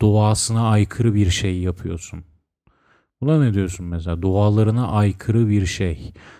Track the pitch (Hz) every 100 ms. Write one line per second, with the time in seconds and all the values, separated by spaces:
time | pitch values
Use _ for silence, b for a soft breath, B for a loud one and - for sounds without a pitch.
0 | 107 107 107 107 - 113 113 107 101 -
1 | 117 104 95 - 101 90 90 90 87 87
2 | - 85 82 _ _ _ _ _ _ _
3 | _ _ 135 156 131 98 92 92 87 85
4 | 82 82 95 98 104 104 107 113 117 107
5 | 104 95 - 113 110 104 92 - 92 78
6 | - b b